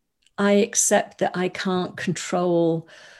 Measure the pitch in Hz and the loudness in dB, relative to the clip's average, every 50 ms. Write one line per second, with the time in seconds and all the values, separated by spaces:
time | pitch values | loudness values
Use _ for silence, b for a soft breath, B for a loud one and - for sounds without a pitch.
0 | _ _ _ _ _ _ _ - 202 202 202 202 202 208 - - - - 208 202 | _ _ _ _ _ _ _ -2 2 4 4 4 2 2 0 -2 0 2 2 2
1 | - - - - 175 - - 175 185 180 180 - - 190 185 180 180 - - - | 2 -2 -4 -4 -4 -4 -2 -2 -4 -4 -4 -6 -4 -2 -2 -2 -4 -4 -8 -6
2 | - 196 160 - - - - 180 180 180 175 170 170 165 165 165 160 B B B | -6 -4 -4 -6 -6 -4 -4 -2 0 2 2 2 2 2 0 -2 -4 B B B
3 | B B B B | B B B B